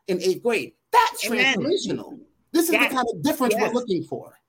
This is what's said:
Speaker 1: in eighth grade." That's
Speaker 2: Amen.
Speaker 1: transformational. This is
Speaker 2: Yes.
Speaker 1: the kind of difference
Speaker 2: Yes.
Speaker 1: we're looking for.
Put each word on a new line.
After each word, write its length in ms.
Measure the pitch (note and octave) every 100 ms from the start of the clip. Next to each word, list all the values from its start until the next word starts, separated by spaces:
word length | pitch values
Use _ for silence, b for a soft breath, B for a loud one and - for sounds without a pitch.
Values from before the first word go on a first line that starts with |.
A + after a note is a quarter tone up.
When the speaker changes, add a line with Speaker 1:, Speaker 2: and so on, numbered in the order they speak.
| -
Speaker 1:
in 120 | F3+
eighth 180 | F#3 F3+
grade." 320 | A#3+ G3+ A#2+ _ -
That's 380 | A#4+ A#4 - -
Speaker 2:
Amen. 280 | A#3+ C4 A3
Speaker 1:
transformational. 640 | D4 G4 A3+ - - - - _ _
This 140 | E4 E4
is 60 |
Speaker 2:
Yes. 180 | A3+ A#3
Speaker 1:
the 60 | C4
kind 120 | A#3
of 80 | D#3+
difference 320 | C4+ D#4 B3
Speaker 2:
Yes. 140 | A3 G#3
Speaker 1:
we're 120 | A#3
looking 240 | A3+ E3+
for. 300 | - B2 - _